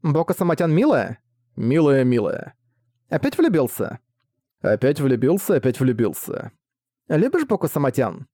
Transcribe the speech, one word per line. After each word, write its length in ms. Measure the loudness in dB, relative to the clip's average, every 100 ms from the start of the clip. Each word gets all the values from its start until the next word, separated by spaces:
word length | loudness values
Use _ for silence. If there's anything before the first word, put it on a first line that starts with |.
Бока-саматян 680 | 0 -2 -2 -2 0 0 2
милая?» 500 | 2 2 0 -2 -10 _ _ _
«Милая, 480 | -6 -2 2 4 4
милая». 520 | 4 2 0 -4 -10 _ _ _ _ _ _
«Опять 260 | -4 -2 0
влюбился?» 640 | 2 2 0 -4 -8 -8 _ _ _ _ _ _
«Опять 360 | -2 2 2 2
влюбился, 580 | 0 2 2 0 0 2
опять 240 | 0 2
влюбился». 720 | 0 2 0 -2 -10 -10 -10 _ _ _ _ _ -2
«Любишь 380 | 0 2 0 0
Боку-саматян?» 800 | -2 -2 0 -2 0 -4 -4 -18